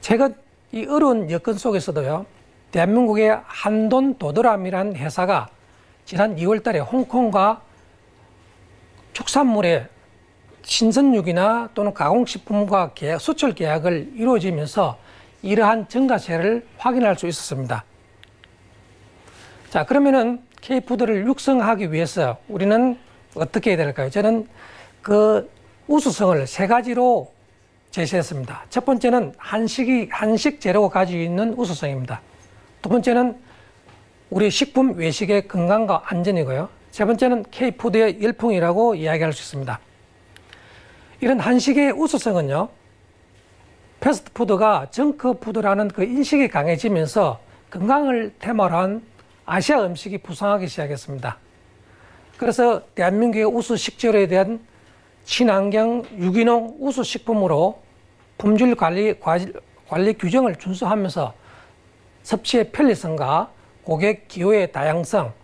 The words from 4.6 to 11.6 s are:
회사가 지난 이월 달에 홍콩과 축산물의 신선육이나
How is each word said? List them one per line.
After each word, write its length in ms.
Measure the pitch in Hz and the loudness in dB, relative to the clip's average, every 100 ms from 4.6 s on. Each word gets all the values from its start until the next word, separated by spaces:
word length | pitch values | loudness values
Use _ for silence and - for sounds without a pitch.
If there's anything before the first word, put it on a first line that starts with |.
| 185 185 202 175 | -2 -4 -4 -4
회사가 500 | 147 - 180 180 110 - _ _ _ _ | -6 -2 0 0 -2 -16 _ _ _ _
지난 340 | - 175 214 170 | -10 0 0 0
이월 260 | 170 214 | 0 0
달에 160 | - 185 | 0 -2
홍콩과 840 | 135 254 247 233 240 196 196 226 - _ _ _ _ _ _ _ _ _ _ - - - - | -2 -2 -2 0 0 2 2 0 -8 _ _ _ _ _ _ _ _ _ _ -20 -20 -20 -16
축산물의 760 | - - 269 277 214 180 160 120 _ _ _ _ _ _ - | -12 -4 0 2 2 2 0 -2 _ _ _ _ _ _ -20
신선육이나 1040 | - - 226 226 277 233 175 175 196 233 | -6 0 2 4 4 4 2 2 2 0